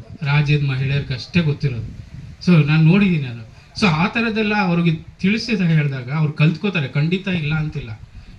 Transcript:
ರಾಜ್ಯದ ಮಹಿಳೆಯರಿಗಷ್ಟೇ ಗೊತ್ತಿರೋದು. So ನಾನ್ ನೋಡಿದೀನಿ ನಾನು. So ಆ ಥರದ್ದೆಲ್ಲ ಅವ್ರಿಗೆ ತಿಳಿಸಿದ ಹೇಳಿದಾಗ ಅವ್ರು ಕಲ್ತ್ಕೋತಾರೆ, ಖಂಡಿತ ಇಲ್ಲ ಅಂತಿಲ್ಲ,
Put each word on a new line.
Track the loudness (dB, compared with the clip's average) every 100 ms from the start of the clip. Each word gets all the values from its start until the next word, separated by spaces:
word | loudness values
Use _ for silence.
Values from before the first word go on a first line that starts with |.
| -18 -8
ರಾಜ್ಯದ | 0 2 2 0 0
ಮಹಿಳೆಯರಿಗಷ್ಟೇ | -2 -2 -2 -4 -8 -2 0
ಗೊತ್ತಿರೋದು. | 0 -2 -4 -4 -8 -14 -16 -18 -18 -4 4
So | 4 6
ನಾನ್ | 4 6
ನೋಡಿದೀನಿ | 6 4 0
ನಾನು. | -2 -10 -14 -20 -18 0
So | 0
ಆ | 2 0
ಥರದ್ದೆಲ್ಲ | 0 -2 0 0 0
ಅವ್ರಿಗೆ | 0 2 2 0
ತಿಳಿಸಿದ | -8 -4 0 0 -2 0
ಹೇಳಿದಾಗ | 2 2 0 -4 -6
ಅವ್ರು | -2 -2
ಕಲ್ತ್ಕೋತಾರೆ, | 2 2 2 -2 -2 -2
ಖಂಡಿತ | 0 0 -2 -2
ಇಲ್ಲ | -4 -2
ಅಂತಿಲ್ಲ, | -2 -4 -6 -10 -14 -16 -20 -20